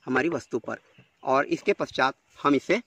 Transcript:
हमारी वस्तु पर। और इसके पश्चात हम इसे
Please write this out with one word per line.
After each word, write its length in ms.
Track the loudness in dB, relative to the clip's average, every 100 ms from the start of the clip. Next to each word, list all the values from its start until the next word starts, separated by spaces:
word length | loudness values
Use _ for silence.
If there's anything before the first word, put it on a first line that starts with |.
हमारी 240 | 0 -2 0
वस्तु 300 | -4 -6 -10
पर। 180 | -8 -14 _ _ _ _
और 220 | 0 0 0
इसके 260 | -4 -2
पश्चात 420 | -2 -4 0 0 0 _ -2
हम 120 | 2
इसे 280 | 2 2 -2